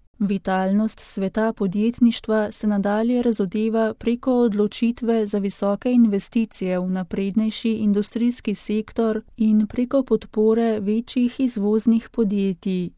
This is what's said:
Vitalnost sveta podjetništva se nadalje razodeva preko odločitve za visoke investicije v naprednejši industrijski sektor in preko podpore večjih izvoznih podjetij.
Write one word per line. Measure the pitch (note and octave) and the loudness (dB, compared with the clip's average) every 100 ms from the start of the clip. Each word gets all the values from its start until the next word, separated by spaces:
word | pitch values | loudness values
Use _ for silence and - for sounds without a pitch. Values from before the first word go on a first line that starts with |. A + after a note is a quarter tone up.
| _ - | _ -4
Vitalnost | G3+ G3 F#3+ F#3 F#3+ G3+ A3 - | -2 -2 -2 0 2 2 0 -4
sveta | - - F#3+ G#3+ A3+ | -6 -4 -2 0 0
podjetništva | A3 G3 G3+ A3+ A#3+ A#3 - - A3 G#3+ | 0 -2 0 0 4 2 2 0 0 0
se | - G#3+ | -2 -2
nadalje | G3+ G3+ G#3+ A3+ B3 | 0 0 0 0 2
razodeva | A#3+ A3 F#3+ G#3+ A3 A3+ A3 | 0 0 -2 -2 0 0 -2
preko | A3+ A#3 A#3+ C4 | -2 -4 -2 0
odločitve | B3 A#3+ G3+ G#3 - A#3 A#3 A3+ A3+ G#3 | 2 2 2 -2 0 -2 0 0 0 0
za | G#3 | -2
visoke | G3 - G3+ G3+ B3 | -4 -2 -2 -2 2
investicije | B3 A3 G3+ - A#3 A3 - F#3 F3+ | 4 4 2 -2 -2 -2 -4 -2 -2
v | F#3 | -2
naprednejši | F#3 F3+ G3 G3 G#3+ A3 - A3+ | -4 -4 -4 -2 -2 -2 -2 -2
industrijski | A3 G#3+ G3+ G#3 A3 A#3+ A#3+ - G3 | 0 2 2 0 -2 -2 -2 -6 -6
sektor | - G#3+ G#3+ - A3+ A3 - - | -4 -4 -2 -2 -2 -2 -6 -2
in | A3 G#3+ G#3 | 2 4 2
preko | - B3 C#4 | -2 0 0
podpore | C4+ A3 - G#3+ A3 A3+ A3+ G#3+ | 2 0 0 0 2 4 2 0
večjih | G3+ A3 A#3 B3+ A#3+ - | -2 -2 -2 0 0 0
izvoznih | C4 G#3 G3+ A3 A3+ A3+ - | -2 0 0 2 2 2 0
podjetij. | - G#3 G3+ G3 F3 G3 F#3 F3 | -2 0 0 -2 -2 -4 -4 -4